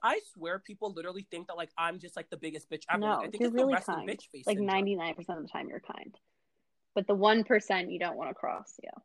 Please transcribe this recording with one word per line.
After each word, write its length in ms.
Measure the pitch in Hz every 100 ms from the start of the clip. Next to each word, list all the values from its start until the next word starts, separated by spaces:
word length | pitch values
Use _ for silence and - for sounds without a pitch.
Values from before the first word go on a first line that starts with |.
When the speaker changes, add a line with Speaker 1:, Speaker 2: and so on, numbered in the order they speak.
Speaker 1:
I 180 | 226 381 -
swear 260 | - 165 190
people 340 | - 208 208
literally 300 | 170 170 185 196
think 180 | 170 180
that, 80 | 170
like, 160 | 165 -
I'm 200 | 165 175
just, 180 | 165 -
like, 140 | 165
the 60 | 151
biggest 320 | 160 156 -
bitch 140 | 156 -
ever. 200 | 180 208
Like, 120 | 180
Speaker 2:
No, 40 |
Speaker 1:
I 40 | -
think 140 | 214
Speaker 2:
you're 80 | 240
Speaker 1:
it's 40 |
the 120 | 233 269
Speaker 2:
really 60 |
Speaker 1:
rest 200 | 240 202
of 80 | 165
Speaker 2:
kind. 40 |
Speaker 1:
bitch 240 | - - -
face 180 | 139 131
Speaker 2:
Like, 120 | 202
Speaker 1:
syndrome. 0 |
Speaker 2:
ninety-nine 560 | 202 190 202 196 165
percent 240 | 160 175 170
of 60 | -
the 40 |
time 180 | - -
you're 120 | -
kind. 380 | - - - - _ _ _ _ _ _ _
But 120 | - 196
the 60 |
one 300 | 202 208 220
percent 460 | 214 208 - 190 180
you 80 | 180
don't 160 | 175 151
wanna 180 | 143
cross, 440 | - - - - -
yeah. 80 | - -